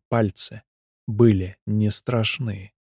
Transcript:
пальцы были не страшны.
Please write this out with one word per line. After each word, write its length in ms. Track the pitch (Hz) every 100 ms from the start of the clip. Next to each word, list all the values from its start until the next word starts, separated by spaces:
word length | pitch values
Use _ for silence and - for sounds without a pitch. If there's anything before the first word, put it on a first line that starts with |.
| -
пальцы 540 | 117 104 - - 110 - _ _ _ -
были 480 | 107 117 98 92 - -
не 240 | 107 107
страшны. 840 | - - 120 110 - 117 98 98 _